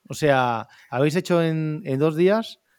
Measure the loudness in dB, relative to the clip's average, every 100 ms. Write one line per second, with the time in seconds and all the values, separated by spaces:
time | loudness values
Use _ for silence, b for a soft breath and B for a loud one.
0 | _ -4 2 2 2 -2 -8 b b -2
1 | 0 0 0 0 2 0 -4 -6 -4 0
2 | 0 2 2 2 -2 -14 _